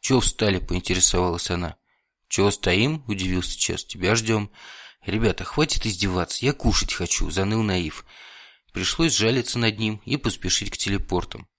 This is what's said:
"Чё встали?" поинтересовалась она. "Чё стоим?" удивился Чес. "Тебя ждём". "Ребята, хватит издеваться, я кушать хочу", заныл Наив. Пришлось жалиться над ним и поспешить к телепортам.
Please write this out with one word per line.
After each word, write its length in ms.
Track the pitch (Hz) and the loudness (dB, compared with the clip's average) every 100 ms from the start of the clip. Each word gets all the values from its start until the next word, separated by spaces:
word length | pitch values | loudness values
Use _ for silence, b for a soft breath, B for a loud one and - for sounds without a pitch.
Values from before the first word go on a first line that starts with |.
"Чё 200 | - 131 | 2 4
встали?" 380 | - - 107 92 | 4 2 0 0
поинтересовалась 920 | - 90 - 90 - 92 90 85 - | -2 -4 -2 4 4 6 0 0 0
она. 260 | 87 87 - _ _ _ _ _ | 0 -4 -10 _ _ _ _ _
"Чё 220 | - 98 | 2 4
стоим?" 520 | - - 90 127 156 127 | 4 2 2 2 -2 -6
удивился 500 | 101 90 92 - - | -4 -2 0 2 0
Чес. 260 | - - | -2 -4
"Тебя 300 | - 95 92 | -6 -4 0
ждём". 360 | 113 110 110 104 B B B B B | 0 0 -2 -2 B B B B B
"Ребята, 400 | - 101 110 87 | -6 0 0 0
хватит 420 | 90 - 156 - 110 | -6 -2 0 0 0
издеваться, 580 | 101 98 90 85 - | 0 0 0 0 2
я 80 | 131 | 0
кушать 400 | 143 113 95 - | 0 2 2 0
хочу", 380 | - 87 - 80 | -4 -4 -2 0
заныл 320 | 80 98 110 | 0 0 0
Наив. 420 | 107 92 82 - - B B B B B B | 0 -2 -2 -8 -18 B B B B B B
Пришлось 440 | - - - 165 - | -6 -4 0 0 2
жалиться 420 | 110 131 113 120 | 2 2 0 0
над 200 | 117 107 | 0 0
ним 240 | 110 107 | -4 -6
и 140 | - 143 | -6 -4
поспешить 520 | 117 - - - 98 | 2 0 2 -2 -2
к 60 | - | -2
телепортам. 720 | - 98 - 90 - 104 98 | 0 -2 -2 -4 -4 -12 -18